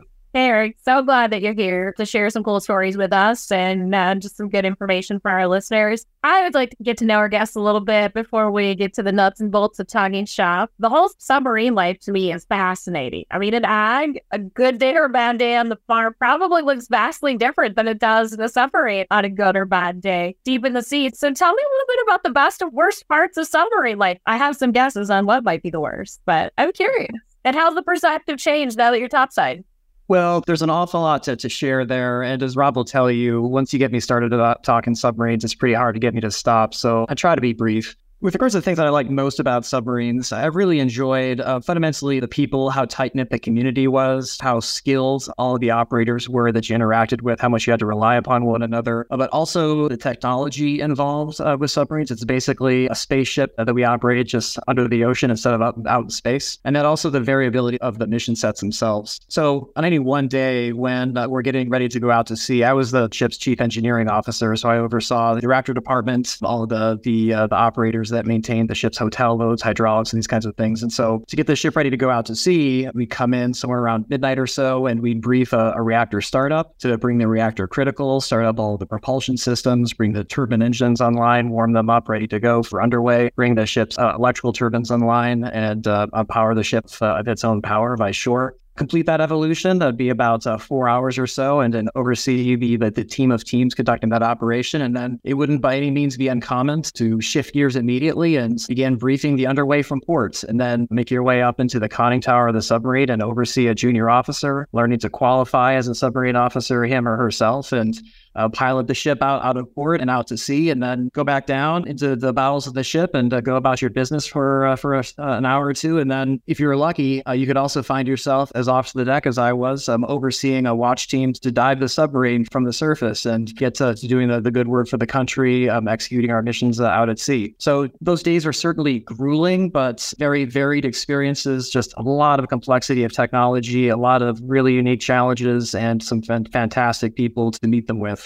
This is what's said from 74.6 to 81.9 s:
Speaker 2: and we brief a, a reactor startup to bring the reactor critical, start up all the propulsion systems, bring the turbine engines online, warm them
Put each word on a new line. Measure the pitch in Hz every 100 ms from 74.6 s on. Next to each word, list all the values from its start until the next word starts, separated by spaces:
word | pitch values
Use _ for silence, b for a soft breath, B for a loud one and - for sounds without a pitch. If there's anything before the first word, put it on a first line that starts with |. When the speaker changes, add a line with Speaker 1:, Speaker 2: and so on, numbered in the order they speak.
| 131 131 131
Speaker 2:
and | 117
we | 120
brief | 117 117 127 123
a, | 120 113 -
a |
reactor | 113 113 117 101
startup | - 135 139 156 165 -
to | 127 113
bring | 123 120
the | 113
reactor | 110 110 107 95
critical, | - 135 135 139 135
start | - 117
up | 113 110
all | 107 104
the | 98
propulsion | 110 - 131 - 127
systems, | - 120 131 123 120
bring | - 110
the | 104
turbine | 92 - 127 113
engines | 117 120 123 117
online, | 120 120 117 123 120
warm | 113 113
them | 117 110